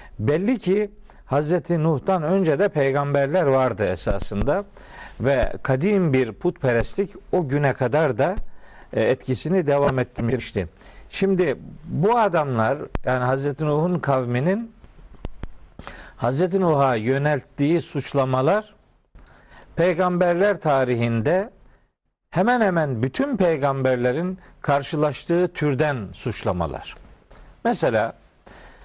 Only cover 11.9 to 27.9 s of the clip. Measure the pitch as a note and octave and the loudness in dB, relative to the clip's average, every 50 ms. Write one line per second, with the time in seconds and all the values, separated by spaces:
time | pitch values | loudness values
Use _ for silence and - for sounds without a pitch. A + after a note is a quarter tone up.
11.9 | A#2+ C3 E3 G#3+ A#3+ A#3+ A3 G3 E3 E3 D3 C#3 B2+ A2+ A2 A#2 C#3+ D3+ - - | -2 0 2 2 4 4 2 2 2 0 0 0 0 0 2 0 0 -2 -6 -10
12.9 | - - - B2 C3 B2+ B2 B2+ C3 C3+ C#3 D3 C3 - D#3 D3+ D3 D3+ D#3 D#3+ | -10 -6 -2 -2 -2 0 0 0 -2 -2 -2 -4 -4 -4 -2 -2 0 0 0 -2
13.9 | F3+ C#3+ - C#3+ C#3 C3 B2+ A#2+ A#2+ B2 C#3+ F3 G3 A3+ A#3 A3+ - - - - | -2 -2 -2 0 0 0 0 -2 -2 -2 0 0 -2 -2 -4 -10 -16 -20 -20 -20
14.9 | - - - - - - - - - - - - - - - - - - - - | -20 -20 -20 -20 -18 -14 -12 -12 -10 -10 -12 -12 -14 -16 -20 -20 -20 -20 -18 -18
15.9 | - - - - - - - A#2+ C3 C#3+ F#3 F3 F3+ G3 F#3 E3+ D#3 C#3 C#3 C3+ | -18 -18 -20 -20 -10 -2 -2 0 0 0 0 0 0 2 2 2 4 4 4 2
16.9 | B2 A2 G#2+ A#2+ C3 C#3 C#3+ D3+ D3+ C3 - - - - C#3+ D3 E3+ E3 - - | 2 0 0 0 0 2 2 0 0 -2 -4 -8 -4 0 2 2 2 0 -2 -4
17.9 | - D3 - - - C#3 C3 C3 C3 C3 C3 D3+ F#3+ G#3+ G#3+ - - _ _ _ | -6 -6 -6 -2 0 0 0 2 2 2 2 2 2 0 -2 -6 -20 _ _ _
18.9 | _ _ _ _ - - - - - - - - - - - - - - E3 F#3 | _ _ _ _ -20 -20 -20 -20 -20 -20 -20 -20 -20 -20 -20 -10 -2 0 2 2
19.9 | E3+ D#3+ F#3 F3+ F3+ F3 F3+ F3 F3 F3 G3 G#3 G3 D#3 - D#3+ C#3 C3+ C3 B2 | 2 2 2 2 2 2 2 2 2 2 2 2 0 0 0 2 2 2 2 2
20.9 | B2 A#2 A#2+ A#2 A#2 A#2 G#2+ C#3+ E3+ F#3 G#3 B3 - - - - - _ _ _ | 0 0 0 0 0 0 0 2 0 0 0 -4 -10 -20 -20 -20 -20 _ _ _
21.9 | _ _ _ _ _ _ _ - - E3 G3 A#3 B3 B3 A3 G3 F3 E3+ D#3 C#3+ | _ _ _ _ _ _ _ -6 -2 0 2 2 2 2 2 2 2 0 0 0
22.9 | B2+ A2 A#2+ C3+ - - C4+ D4 C4+ F#3+ F#3+ E3+ E3 C#3 C3+ C#3 C3+ C3+ C3 C3 | -2 -2 -2 -2 -2 -2 -2 -2 0 2 2 2 2 2 0 0 0 0 0 0
23.9 | B2+ B2 A#2+ B2 B2 D#3 F3 F#3 F#3+ F#3+ - - - - - - C#3+ C#3+ C3+ - | 0 2 0 0 0 -2 -4 -4 -6 -10 -14 -20 -18 -8 -2 0 0 0 0 -2
24.9 | - D3+ D3+ D3+ C3 - - - E3+ F3 F3+ F3 - - D3+ D3 C3+ B2 D3+ D3+ | -2 0 0 0 -2 -4 -4 -2 0 0 0 0 -2 -2 -2 0 0 0 0 -2
25.9 | C#3 B2 G2+ F2 F2 - - B2 - - - A2 F#2 F2+ E2 D2 B1+ - - - | -2 -4 -8 -10 -10 -8 -6 -6 -4 -2 -2 -2 -2 -2 -2 -4 -4 -8 -12 -14
26.9 | - - - - - - _ - - - - - - - - A3+ A#3+ - E3 C3+ | -18 -20 -20 -20 -20 -20 _ -20 -20 -20 -20 -20 -14 -6 -2 -2 0 0 0 0